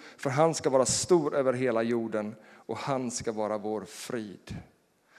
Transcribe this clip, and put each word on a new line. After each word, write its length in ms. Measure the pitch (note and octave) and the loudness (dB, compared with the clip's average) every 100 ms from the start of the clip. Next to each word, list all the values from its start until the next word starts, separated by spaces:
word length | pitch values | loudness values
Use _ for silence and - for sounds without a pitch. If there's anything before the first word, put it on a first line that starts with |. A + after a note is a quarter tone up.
| - - | -20 -6
för 140 | C#3 | -2
han 240 | C3 E3 | 4 4
ska 160 | D3+ D3 | 4 2
vara 160 | C3 A#2+ | 4 4
stor 480 | - - F3 C#3+ | 2 4 4 4
över 180 | C#3+ C3 | 0 0
hela 300 | B2 B2+ A2+ | 2 2 2
jorden, 520 | A#2 A#2+ A2+ G#2+ G#2 A#2 - - - | 2 0 -2 -4 -6 -10 -20 -18 -10
och 120 | - | -8
han 320 | - C3 B2 | -4 -2 -2
ska 220 | - B2 | -6 -6
vara 260 | G#2+ G#2 G#2+ | -4 -2 -2
vår 260 | G#2 G#2+ | -4 -6
frid." 720 | F#2+ - - B2 G#2+ - - - - _ _ _ _ | -8 -12 -8 -8 -8 -12 -14 -14 -14 _ _ _ _